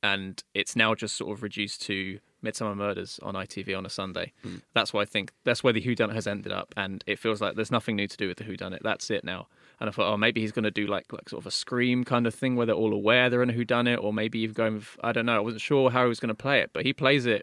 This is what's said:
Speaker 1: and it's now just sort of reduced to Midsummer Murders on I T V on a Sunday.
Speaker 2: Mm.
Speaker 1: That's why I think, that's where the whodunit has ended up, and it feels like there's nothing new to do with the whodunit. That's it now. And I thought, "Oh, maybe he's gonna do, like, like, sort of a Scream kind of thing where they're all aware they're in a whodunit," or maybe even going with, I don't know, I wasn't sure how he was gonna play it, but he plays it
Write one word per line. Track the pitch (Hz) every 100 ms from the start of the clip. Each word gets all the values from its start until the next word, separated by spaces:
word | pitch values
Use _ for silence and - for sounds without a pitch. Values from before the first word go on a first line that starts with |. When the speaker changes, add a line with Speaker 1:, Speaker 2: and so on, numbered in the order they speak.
Speaker 1:
and | 104 98 95 92 -
it's | 98 - -
now | 110
just | 110 107 -
sort | - 101
of |
reduced | 110 107 101 -
to | - 98 95 98 _ _
Midsummer | 113 - 110 101
Murders | 101 98 95 -
on | 90
I | 98 95
T | -
V | 98
on | 95
a | 95
Sunday. | - 95 87 87 _ -
Speaker 2:
Mm. | 90 -
Speaker 1:
That's | - 110
why | 104
I | 101
think, | 107 95 -
that's | - 117
where | 131
the | 113
whodunit | 120 117 110
has | 110 107
ended | 101 98
up, | 95 92 -
and | 98 95 -
it | 101
feels | 113 107
like | 104 -
there's | 107
nothing | 120 - 104
new | 101
to | -
do | 98
with | 90
the |
whodunit. | 110 92 95 92
That's | 95 95 -
it | 101
now. | - 92 - _ _ -
And | 113
I |
thought, | - 98
"Oh, | 104
maybe | 110 117
he's | 110
gonna | 113 107
do, | 104 101
like, | 101 -
like, | - -
sort | -
of | 98
a |
Scream | - - 123 123 123
kind | 123 123 117
of |
thing | 113 135
where | 123 117
they're | 107
all | 110
aware | 104 101 123 123
they're | 123
in | 123
a |
whodunit," | 117 120 120 120 120
or | 104
maybe | 107 110 113
even | 110
going | 110 113
with, | 107 104 -
I | 117
don't | 117 117
know, | 113
I |
wasn't | 107 110
sure | - 143 131
how | 123
he | 123
was | 117
gonna | 117 110
play | 135 139
it, | 82
but | - 131
he |
plays | 139 131 143 123
it | 104